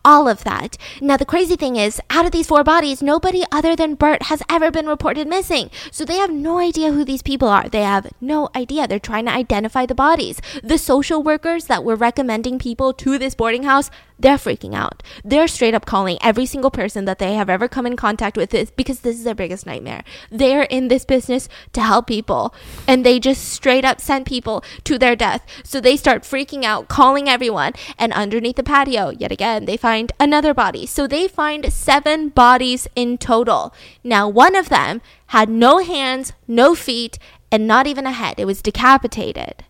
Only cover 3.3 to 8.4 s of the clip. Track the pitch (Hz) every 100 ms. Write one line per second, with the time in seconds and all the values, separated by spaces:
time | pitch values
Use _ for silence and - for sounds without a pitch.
3.3 | 359 339 302 320 330 320 285 294 294 -
4.3 | 311 - 330 320 320 311 302 311 277 302
5.3 | 370 370 302 - - - - 311 359 392
6.3 | 302 311 349 349 320 311 294 269 269 -
7.3 | 269 240 202 - 220 202 196 196 - 254
8.3 | 302